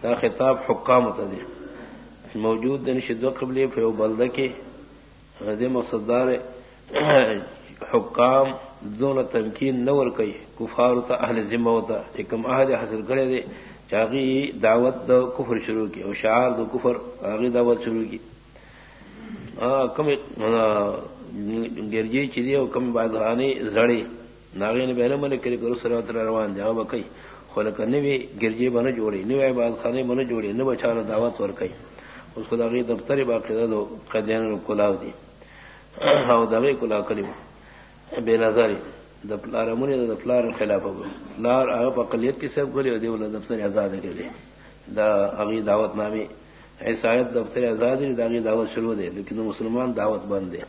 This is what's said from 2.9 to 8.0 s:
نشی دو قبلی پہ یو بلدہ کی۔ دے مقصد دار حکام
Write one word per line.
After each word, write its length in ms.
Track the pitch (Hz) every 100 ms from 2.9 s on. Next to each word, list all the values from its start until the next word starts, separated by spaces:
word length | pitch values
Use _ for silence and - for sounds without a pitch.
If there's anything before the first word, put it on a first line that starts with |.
نشی 220 | 127 123
دو 160 | 113 131 131
قبلی 280 | 127 131 135
پہ 140 | 113
یو 100 | 113
بلدہ 340 | 107 110 110 123
کی۔ 160 | 123 131 - - - - - - - - -
دے 280 | 104 104 123
مقصد 400 | 127 117 113 104
دار 180 | 120 127 123 - - - - - 147 151 143 113 104 - - - - -
حکام 520 | 120